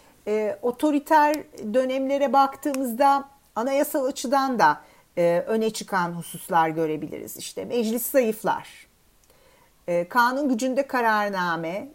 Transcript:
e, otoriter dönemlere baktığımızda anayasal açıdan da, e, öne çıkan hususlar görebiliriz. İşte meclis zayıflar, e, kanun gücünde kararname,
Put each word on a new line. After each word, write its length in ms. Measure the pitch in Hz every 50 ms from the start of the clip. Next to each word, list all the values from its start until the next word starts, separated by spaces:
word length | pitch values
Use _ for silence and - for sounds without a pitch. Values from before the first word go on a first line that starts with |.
| _ - _ _ _ 208
e, 300 | 214 214 214 208 202 -
otoriter 760 | - 240 233 - - 302 294 285 285 - 311 311 294 294 311 294 - - - - - 214 208
dönemlere 600 | 254 262 254 254 269 269 269 277 277 277 262 240
baktığımızda 960 | 277 277 269 269 - - 302 277 262 269 240 226 226 277 277 277 277 269 - - _ _ _ _
anayasal 500 | 214 233 269 269 277 294 285 - 302 262
açıdan 540 | 262 269 - - 240 269 277 269 269 254 208
da, 220 | 170 151 147 - - - _ _ _ _ _ 175
e, 260 | 170 170 170 175 175 -
öne 220 | 220 226 220 220
çıkan 420 | 220 - - - 202 190 175 170
hususlar 580 | 170 170 165 - - 165 - - 190 165 165 160
görebiliriz. 680 | 156 165 160 156 156 151 156 - - - - - - -
İşte 280 | - - - 196 185
meclis 460 | 202 - 240 226 220 226 240 - -
zayıflar, 760 | - 277 247 220 214 - - 175 - - - - - - - _ _ _ _ _ _ _ _ _ _ _ _ _ _ _ _ _ _ _ _ -
e, 200 | 175 175 175 180
kanun 420 | - 240 226 247 262 269 302 269
gücünde 380 | 254 214 247 262 254 269 277 -
kararname, 1000 | - 247 233 226 214 214 208 202 196 185 180 175 165 165 165 160 175 208 - 277 -